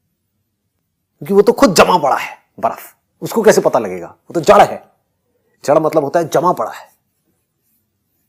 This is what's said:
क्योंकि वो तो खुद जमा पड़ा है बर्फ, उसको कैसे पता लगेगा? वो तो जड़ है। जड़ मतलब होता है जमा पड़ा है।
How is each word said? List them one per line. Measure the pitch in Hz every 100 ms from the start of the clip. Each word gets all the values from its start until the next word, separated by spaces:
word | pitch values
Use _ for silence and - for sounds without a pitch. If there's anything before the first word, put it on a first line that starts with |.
| _ _ _ _ _ _ _ _ _ _ _ _
क्योंकि | 147
वो | 196
तो | 208
खुद | 233 -
जमा | 165 - 180
पड़ा | 143 -
है | - - _ -
बर्फ, | - - - _ _ _
उसको | 165 233
कैसे | 208 -
पता | 156 135
लगेगा? | 104 92 82
वो | - -
तो | 175
जड़ | 147 202
है। | 165 107 - _ _ _ _ _ _ _ -
जड़ | 151
मतलब | 156 156
होता | 135 170
है | 165
जमा | - 175
पड़ा | 170 -
है। | - - _ _ _ _ _ _ _ _ _ _ _ _ _